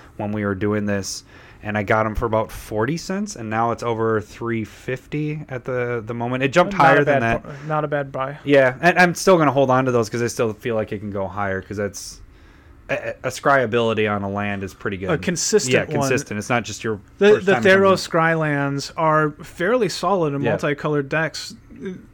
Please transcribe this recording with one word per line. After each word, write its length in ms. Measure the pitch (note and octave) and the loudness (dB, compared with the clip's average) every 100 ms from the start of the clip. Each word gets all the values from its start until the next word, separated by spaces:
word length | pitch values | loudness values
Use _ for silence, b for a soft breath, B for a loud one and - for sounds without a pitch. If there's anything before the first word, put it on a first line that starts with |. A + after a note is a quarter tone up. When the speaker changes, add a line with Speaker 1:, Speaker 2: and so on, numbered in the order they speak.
| B - | B -8
Speaker 1:
when 160 | G#2 | -4
we 140 | G#2+ G2+ | -2 -2
were 100 | F#2+ | 0
doing 300 | G#2 G#2+ G#2 | 0 0 0
this, 400 | G2+ F#2+ - - B B B | -2 -4 -10 -14 B B B
and 160 | G#2+ G#2 | -4 -4
I 60 | |
got 220 | G2 A2 A2 | 2 2 2
'em 100 | G#2 | -2
for 120 | A#2+ | 0
about 220 | A2 G#2+ | 0 -2
forty 460 | - - G#2+ A#2+ E3 | -8 -8 -2 -2 -2
cents, 400 | - F#3+ G#3 B2+ | -6 -6 -6 -8
and 140 | A2 | -6
now 220 | A2 A#2 | -2 0
it's 120 | A2 | -2
over 380 | A#2+ A2+ A2+ A2 | -4 -2 0 0
three 420 | G#2 - A#2 A2+ | -4 -8 -6 -4
fifty 800 | G#2 - - C3 - D3 D3+ D3+ - | -6 -10 -10 -10 -6 -6 -6 -6 -10
at 160 | B2+ B2 | -10 -6
the, 360 | B2+ A#2+ A#2+ A2 | -4 -2 -4 -6
the 80 | |
moment. 300 | A#2+ A#2+ B2+ | -6 -4 -2
It 100 | C3+ | 2
jumped 180 | E3+ F#3 | 2 2
Speaker 2:
Not 100 | - | 4
a 40 | C#3 | 4
Speaker 1:
higher 180 | C#3+ | 6
than 160 | C#3+ C#3 | 4 2
Speaker 2:
bad 240 | A#2 A#2 | 2 0
Speaker 1:
that. 180 | - C#3+ | -4 -12
Speaker 2:
bu-, 60 | D3+ | -6
not 160 | D3+ | -4
a 60 | D3+ | -2
bad 200 | D3 C#3 | -4 -6
buy. 280 | C3+ C3+ D3 C#3 | -6 -8 -6 4
Speaker 1:
Yeah, 320 | C#3+ C3 C3 | 6 6 4
and 180 | E3+ F3 | 2 4
I'm 160 | F3+ | 4
still 240 | E3 - F3 | 4 4 6
gonna 140 | D3 | 6
hold 180 | C3 C3 | 4 4
on 140 | B2+ | 4
to 80 | C3 | 4
those 180 | A#2+ A2 | 2 0
'cause 120 | A#2+ | 0
I 60 | A#2 | -2
still 260 | - A#2 | 0 -2
feel 220 | G#2 B2 A2 | -2 -4 -2
like 180 | G#2 | -2
it 60 | G#2 | -6
can 120 | G#2 | -6
go 160 | G2 F#2+ | -6 -6
higher 340 | G2 G2+ F#2+ | -4 -4 -4
'cause 140 | - G2+ | -6 -4
that's 460 | G2+ - - - - b b b b b - | -4 -6 -14 -16 -20 b b b b b -6
a, 260 | C3+ A#2 - | -6 -6 -6
a 40 | C3 | -8
scry 340 | - D3+ C#3 | -2 2 4
ability 420 | A#2 A#2+ A2+ A2 G#2+ | 4 2 2 2 0
on 160 | G#2 | 0
a 80 | G2+ | -2
land 340 | G2+ G#2 G2+ | -4 -4 -4
is 100 | G2 | -8
pretty 240 | - A2+ F#2+ | -8 -8 -6
good. 120 | F#2 | -4
Speaker 2:
A 60 | D3+ | -2
consistent 540 | - E3 - G#3 C3 | -2 -4 0 0 2
Speaker 1:
Yeah, 80 | A#2+ G2+ D3 | 0 0 -2
Speaker 2:
one. 40 | C3+ | 0
Speaker 1:
consistent. 280 | B2 - G#2 | 0 -2 -8
It's 120 | - | -2
not 160 | A#2+ G#2 | -2 -2
just 180 | G2+ | -6
your 160 | A#2 G2+ - - | -6 -6 -8 2
Speaker 2:
The, 100 | G3 G#3+ | 4 6
Speaker 1:
first 100 | F#3+ | 4
Speaker 2:
the 80 | |
Speaker 1:
time 80 | D3 F#3 | 4 6
it 40 | |
comes 100 | F#3+ | 6
Speaker 2:
Theros 240 | G3 F#3 - | 6 2 0
Speaker 1:
in. 60 | |
Speaker 2:
Scry 260 | E3 E3 E3 | 0 2 0
lands 540 | D3+ C#3+ C#3 C#3 - - | 0 0 -2 -4 -6 -2
are 340 | D#3+ D#3 D3+ | 2 4 2
fairly 560 | D3 E3 - F3+ B3+ G3 | -2 -14 -4 0 2 0
solid 460 | - F3+ G3 D#3 | -2 0 0 0
in 80 | C#3 | 0
Speaker 1:
Yeah. 80 | A#2+ | 0
Speaker 2:
multicolored 580 | - D#3 C#3+ D#3+ D3 C#3 | 0 -2 -2 -2 -2 -2
decks. 480 | D#3 D#3+ - - - - - G3 F3+ - | -2 -2 -6 -14 -16 -20 -14 -12 -12 -16